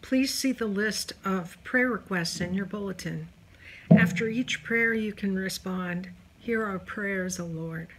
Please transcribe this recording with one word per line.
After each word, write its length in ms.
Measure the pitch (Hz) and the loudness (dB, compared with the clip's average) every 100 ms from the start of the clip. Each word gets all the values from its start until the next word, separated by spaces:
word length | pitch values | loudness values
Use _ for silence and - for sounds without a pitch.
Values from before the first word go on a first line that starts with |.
Please 320 | - 262 262 | 0 2 2
see 180 | - 269 | 0 0
the 140 | 247 226 | 0 0
list 480 | 196 214 202 - - | 0 0 -2 -6 -6
of 320 | 196 190 175 - | -2 -2 -2 -12
prayer 260 | - 254 254 | -2 2 2
requests 520 | 214 - 185 170 - | 0 -2 -2 -2 -2
in 140 | 175 185 | -2 -2
your 100 | 190 | -2
bulletin. 640 | 208 202 185 165 160 160 - - - - - - | -6 -6 -6 -6 -6 -8 -16 -20 -20 -20 -20 8
After 360 | - 175 185 226 | 8 10 2 -2
each 360 | 226 254 - | 0 -2 -4
prayer, 320 | - 233 226 226 | 0 2 4 2
you 180 | 214 | -2
can 220 | 202 202 190 | -2 -2 0
respond, 760 | 190 185 185 185 180 175 185 - - - | -2 -4 -6 -4 -4 -4 -6 -14 -20 -12
"Hear 240 | - 226 | -2 -2
our 160 | 214 190 | 0 -4
prayers, 600 | 185 - 202 196 185 180 | -6 -6 -2 -2 -2 -4
O 60 | 175 | -6
Lord." 440 | 160 165 165 165 | -6 -6 -8 -10